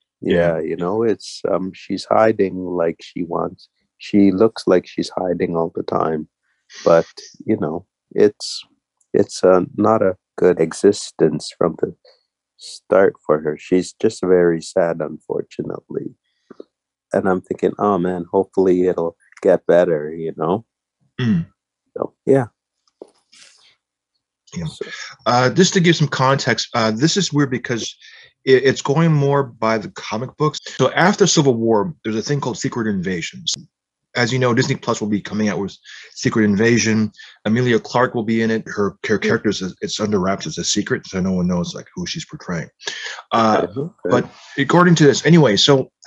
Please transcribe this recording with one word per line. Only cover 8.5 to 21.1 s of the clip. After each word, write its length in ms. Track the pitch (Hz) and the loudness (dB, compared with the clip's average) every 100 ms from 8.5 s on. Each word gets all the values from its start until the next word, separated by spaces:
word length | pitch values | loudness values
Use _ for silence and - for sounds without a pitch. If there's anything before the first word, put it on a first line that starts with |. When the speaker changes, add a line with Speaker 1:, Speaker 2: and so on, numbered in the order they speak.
| - - _ _ _ _ | -14 -16 _ _ _ _
Speaker 2:
it's, 300 | - - - | -2 -2 0
uh, 200 | 92 92 90 | 2 2 0
not 260 | - 107 110 | -2 0 0
a 140 | 95 92 _ - | -2 -6 _ 0
good 220 | 90 82 | 0 2
existence 920 | 80 - 98 - - - 80 78 - - | -2 2 2 2 -4 -2 0 0 -8 -4
from 160 | 82 - | -4 -2
the 140 | - - _ _ _ _ _ _ | -8 -8 _ _ _ _ _ _
start 600 | - - - 95 98 - - | -20 -16 -2 2 2 0 -2
for 140 | 78 | -2
her. 180 | 78 76 | -2 -6
She's 340 | - 92 87 | -2 -2 -2
just 300 | - 113 - | -4 -4 -2
very 400 | 92 90 87 82 | 2 4 4 0
sad, 400 | - 95 85 82 | -2 -2 -2 -2
unfortunately. 1120 | 76 78 - - - - - - - - - - _ _ _ - - _ _ _ _ | -8 -10 -8 -8 -8 -10 -10 -12 -10 -10 -10 -14 _ _ _ -20 -20 _ _ _ _
And 160 | 98 98 | -2 0
I'm 120 | 92 | -2
thinking, 320 | - - 92 - | -4 -4 -4 0
"Oh 220 | 104 95 | 0 0
man, 260 | 90 90 87 | -2 -4 -4
hopefully 560 | 98 92 - 95 90 90 | -2 -2 0 2 4 2
it'll 300 | 85 82 - _ _ | 0 -4 -6 _ _
get 240 | 101 85 - | 2 2 4
better," 480 | 87 87 76 76 | 4 4 0 -4
you 180 | 82 80 78 | -8 -8 -4
know? 280 | 80 104 - _ _ _ _ | -2 -2 -6 _ _ _ _